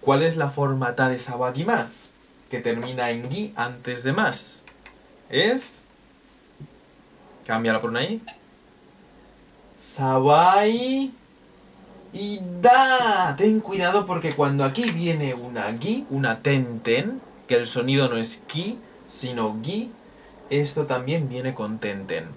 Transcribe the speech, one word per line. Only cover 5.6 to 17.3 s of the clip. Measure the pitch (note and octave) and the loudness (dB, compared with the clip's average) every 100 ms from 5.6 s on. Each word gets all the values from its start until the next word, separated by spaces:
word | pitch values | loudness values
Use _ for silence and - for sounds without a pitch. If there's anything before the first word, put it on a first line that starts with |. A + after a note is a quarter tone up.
| - - - _ _ _ _ - _ _ - - _ - - - - - - | -4 -14 -20 _ _ _ _ -20 _ _ -20 -20 _ -20 -20 -20 -20 -20 -4
cámbiala | A2+ A2+ A2 | -2 0 0
por | A2+ | 0
una | A#2 | -4
i. | D#3+ A3+ - - - - - - - - - - - - - - - - | -4 -6 -10 -20 -20 -20 -20 -20 -20 -20 -20 -20 -20 -20 -20 -20 -20 -16
Sawai | - - C3+ C3 C3+ C#3+ F3+ G3 G#3+ A#3 B3+ C4+ C4+ - - - - - - - - - - | -12 -4 0 4 6 8 8 6 4 2 0 -2 -2 -8 -20 -20 -20 -20 -20 -20 -20 -20 -16
y | F3+ G3+ G#3 F3+ F3 | -10 -8 -6 -8 2
da. | A#3 B3 C4 B3+ A#3+ G3 F3+ C#3 | 6 8 6 4 4 2 0 4
Ten | G#3 A3 | 4 4
cuidado | G#3 G3 F3 G3 G3+ | 0 0 2 2 0
porque | F3 D#3+ | -2 -2
cuando | C#3+ C#3+ C#3 | 2 2 2
aquí | C3+ C3+ A#3 | 0 0 -2
viene | E3 E3+ D#3+ C#3+ | 0 0 0 -2
una | B2 B2 A#2+ G2+ A#2 | -4 -8 -6 -6 -6
gi, | D#3+ A#3+ C#4 | -4 -4 -4
una | C3+ C3 A2+ | -2 -2 0
ten | D3+ C#3 B2 A2+ | 2 2 0 -4
ten, | A#2 A#2 F#3+ C4 - | 0 0 0 -6 -12